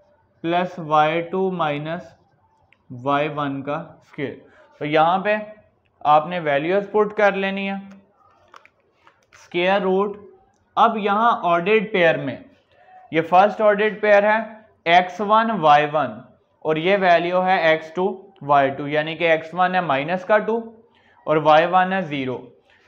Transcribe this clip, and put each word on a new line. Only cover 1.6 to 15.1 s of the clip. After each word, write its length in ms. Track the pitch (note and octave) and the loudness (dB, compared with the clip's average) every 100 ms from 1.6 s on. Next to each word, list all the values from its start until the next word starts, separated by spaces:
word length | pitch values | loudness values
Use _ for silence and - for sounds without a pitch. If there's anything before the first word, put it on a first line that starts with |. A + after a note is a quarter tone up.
| D#3 C#3+ D#3 E3+ - _ _ _ _ _ _ _ _ | -4 -4 -8 -10 -12 _ _ _ _ _ _ _ _
वाई 380 | B2 C3 C#3+ D3+ | -10 -4 -2 -2
वन 320 | D3 C#3+ C#3 | -6 -8 -8
का 160 | C3+ D3+ E3 - | -8 -10 -10 -20
स्क्वायर। 380 | _ - C3 - - _ _ _ | _ -10 -10 -10 -20 _ _ _
तो 40 | D3+ | -2
यहाँ 360 | D#3 D#3+ F#3 | 2 2 2
पे 160 | G3+ G#3+ G#3+ - _ _ _ _ - | 0 -2 -4 -18 _ _ _ _ 4
आपने 320 | D3+ D#3+ F3+ | 4 4 -4
वैल्यूज 480 | D#3 C#3+ D#3+ G3 G3 | -2 -2 0 -2 0
पुट 240 | G#3+ G#3 G#3 | 0 0 2
कर 200 | G3+ G3 | 0 2
लेनी 300 | G3 G3 G3 | -4 -4 -6
है, 140 | G3 - - _ _ _ _ _ - _ _ _ _ _ _ _ _ | -8 -12 -20 _ _ _ _ _ -20 _ _ _ _ _ _ _ _
स्क्वायर 460 | - E3+ F3+ G3 | -8 -2 0 0
रूट। 460 | F#3+ F#3 G#3 G3+ - _ _ _ _ - | 0 0 -2 -6 -18 _ _ _ _ 0
अब 200 | A3 A3 | 2 2
यहाँ 300 | G#3 G3+ A#3 F3 | -2 0 2 0
ऑर्डर्ड 480 | F3 E3+ F3 A3 F#3+ | 0 0 2 0 0
पेयर 240 | F#3+ E3+ C#3+ | 2 2 2
में 280 | C#3 A2 - _ _ _ _ - - | -4 -10 -16 _ _ _ _ -20 -6
ये 100 | D#3 | -4
फर्स्ट 380 | D#3 F3+ G#3 - | 2 4 4 2
ऑर्डर्ड 380 | G#3+ G3+ G#3+ G3+ | 2 2 0 -2
पेयर 240 | G#3+ G3+ G#3 | 2 4 4
है 140 | A3 A3 - _ _ E3 | 0 -4 -14 _ _ 2
एक्स 300 | F3 F3+ | 2 2